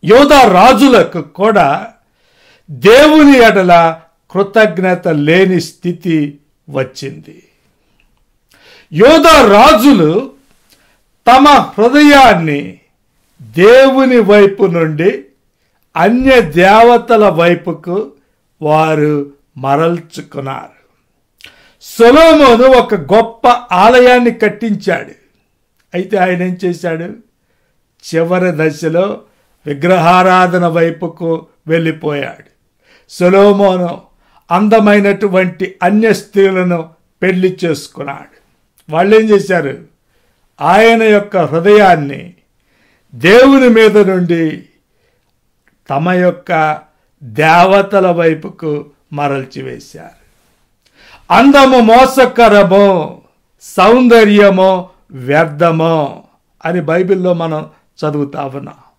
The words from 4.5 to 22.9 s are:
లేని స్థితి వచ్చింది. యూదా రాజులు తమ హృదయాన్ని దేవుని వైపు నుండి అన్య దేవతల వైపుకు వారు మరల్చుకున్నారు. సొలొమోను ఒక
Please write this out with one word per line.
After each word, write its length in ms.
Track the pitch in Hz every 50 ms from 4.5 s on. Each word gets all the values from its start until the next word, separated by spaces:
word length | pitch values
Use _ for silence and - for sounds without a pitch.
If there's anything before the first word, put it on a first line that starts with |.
| - 220 214 208 165 180 185 185 180 180 - 180
లేని 520 | 165 151 143 147 165 185 190 190 185 170
స్థితి 760 | - - - _ _ 175 175 175 _ 180 165 156 147 147 147 _ _ _ _ _ _ -
వచ్చింది. 720 | 139 139 135 131 _ - 139 135 - - 80 - - _ _ _ _ _ _ _ _ _ _ _ _ _ _ _ _ _ _ _ _ _ _ _ _ _ _ _ _ _ _ _
యూదా 540 | - 151 208 269 320 320 294 330 320 294 254
రాజులు 840 | 208 196 202 240 294 311 208 233 285 262 196 160 151 165 208 269 262 _ _ _ _ _ _ _ _ _ _ _ _ _ _ _ _ _ _ _
తమ 220 | - 240 269 285 294
హృదయాన్ని 1300 | 277 254 - - - - 214 240 262 294 302 294 285 277 269 240 202 170 165 156 147 143 139 - - _ _ _ _ _ _ _ _ _ _ _ _ _
దేవుని 760 | 127 110 107 165 180 214 240 262 269 269 254 269 269 254 254 240
వైపు 460 | 214 185 208 208 202 196 196 - 190
నుండి 600 | 185 170 170 165 160 156 151 165 196 - - - _ _ _ _ _ _ _ _ _ _ _ _ _ _
అన్య 440 | 160 170 202 233 254 254 269 262 247
దేవతల 880 | 196 156 139 170 180 190 202 220 233 240 240 233 240 - 233 220 208 202
వైపుకు 840 | 165 151 170 175 175 170 - 185 160 156 - 180 175 202 220 - _ _ _ _ _ _ _ _ _ _
వారు 680 | 156 151 151 156 156 156 156 151 147 151 151 143 143 143 139 _ _ _ _ 131
మరల్చుకున్నారు. 1160 | 127 135 139 147 160 170 170 170 165 _ _ 156 147 _ - 139 135 135 135 - - - _ _ _ _ _ _ _ _ _ _ _ _ _ _ _ - _ _ _ _ _ _
సొలొమోను 840 | _ - - - 233 233 262 311 330 330 311 302 285 254 233 226 247
ఒక 300 | 262 262 247 - -